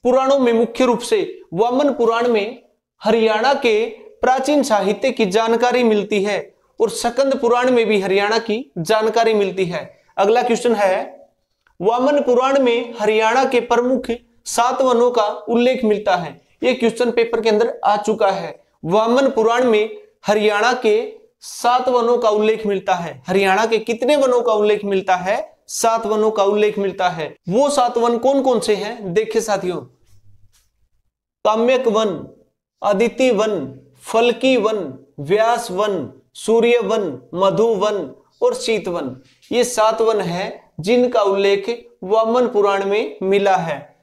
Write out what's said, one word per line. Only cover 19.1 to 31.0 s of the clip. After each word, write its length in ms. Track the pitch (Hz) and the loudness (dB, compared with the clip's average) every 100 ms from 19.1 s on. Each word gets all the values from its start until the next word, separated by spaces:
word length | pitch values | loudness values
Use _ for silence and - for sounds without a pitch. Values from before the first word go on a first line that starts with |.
| 247 269 | 2 2
पुराण 340 | 226 220 240 | 2 0 2
में 340 | 254 214 214 - - _ - | 2 2 0 -8 -20 _ -2
हरियाणा 460 | 214 214 208 226 | 2 2 2 0
के 400 | 247 226 214 254 - _ _ | 0 2 0 -2 -12 _ _
सात 500 | - - 240 247 262 | -18 -4 0 2 2
वनों 280 | 247 233 240 | 0 2 2
का 120 | 226 | 2
उल्लेख 360 | 214 214 220 220 | 2 0 0 -2
मिलता 280 | 196 190 | -4 -2
है। 300 | 180 170 135 - | -2 -2 -12 -2
हरियाणा 380 | 190 196 190 220 | 0 2 2 2
के 120 | 220 | 0
कितने 380 | 220 226 262 294 | -2 -4 0 2
वनों 260 | 269 247 | 2 2
का 120 | 240 | 2
उल्लेख 320 | 214 208 208 202 | 0 2 0 0
मिलता 300 | 196 185 180 | -4 0 -2
है? 420 | 175 233 311 _ _ | 0 -4 -6 _ _
सात 380 | - 226 226 208 | -2 0 0 -2
वनों 260 | 214 214 | 0 0
का 120 | 214 | 2
उल्लेख 360 | 196 208 208 208 | 0 2 0 0
मिलता 300 | 196 180 180 | -6 -2 -2
है। 260 | 165 151 - - | -2 -10 -10 -4
वो 200 | 202 285 | 0 2
सात 280 | 285 247 240 | 2 0 0
वन 200 | 233 233 | 0 2
कौन 240 | 247 277 | 2 2
कौन 180 | 262 233 | 2 0
से 160 | - 208 | 0 -2
हैं? 380 | 208 240 202 | -4 -8 -4
देखिए 280 | 180 220 214 | -4 -2 -4
साथियों, 360 | - 196 180 165 123 _ _ - - - _ _ _ _ _ _ | -2 -4 -4 -8 -12 _ _ -20 -20 -20 _ _ _ _ _ _